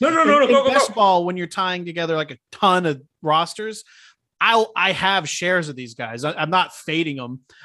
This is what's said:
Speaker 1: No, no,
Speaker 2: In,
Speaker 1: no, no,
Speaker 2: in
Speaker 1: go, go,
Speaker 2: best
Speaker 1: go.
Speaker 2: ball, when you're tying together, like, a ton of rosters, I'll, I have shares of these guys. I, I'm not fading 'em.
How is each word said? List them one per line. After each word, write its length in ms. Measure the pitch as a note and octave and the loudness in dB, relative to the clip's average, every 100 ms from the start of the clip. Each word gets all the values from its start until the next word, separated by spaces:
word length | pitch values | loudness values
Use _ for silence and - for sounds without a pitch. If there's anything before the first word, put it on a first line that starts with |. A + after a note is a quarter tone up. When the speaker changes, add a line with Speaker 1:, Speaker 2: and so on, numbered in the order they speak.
Speaker 1:
No, 80 | C#4 | 0
no, 140 | D#4+ | 2
Speaker 2:
In, 40 | D#4 | 4
Speaker 1:
no, 120 | C#4+ | 4
no, 60 | C4 | 4
Speaker 2:
in 60 | |
Speaker 1:
go, 120 | C#4 | 4
go, 60 | C4 | 4
Speaker 2:
best 160 | C4+ B3 | 2 2
Speaker 1:
go. 80 | A3+ | 2
Speaker 2:
ball, 300 | G3 F#3 F3 | 4 4 0
when 120 | F3+ | -4
you're 80 | F3 | -6
tying 400 | - F#3 F3+ F3 | -4 -4 -4 -6
together, 300 | E3 E3 D#3+ | -6 -2 -2
like, 160 | D3 | -4
a 60 | B2+ _ | -10 _
ton 360 | - G3+ F3+ F3 | 0 2 4 2
of 120 | C#3 C3+ _ | -4 -8 _
rosters, 600 | D#3 D#3 E3+ - G#3+ G#3 - - - _ _ - | 0 0 0 -6 -12 -12 -18 -20 -20 _ _ -2
I'll, 320 | G3 A#3 A3 E3+ | 2 4 2 -2
I 160 | F#3 | -2
have 360 | D3+ F#3+ G3 D3+ | 0 0 0 -2
shares 400 | - F3+ F3+ D3+ | -4 0 0 -2
of 80 | B2+ | -8
these 200 | B2 A2+ | -14 -12
guys. 280 | A#2 A#2 | -10 -6
I, 100 | D3 | -6
I'm 180 | E3+ D#3 | -4 0
not 200 | F#3 D#3+ | 0 0
fading 480 | - - D#3+ D#3+ C#3 | -6 -6 -4 -4 -6
'em. 200 | B2 B2+ _ - | -10 -14 _ -20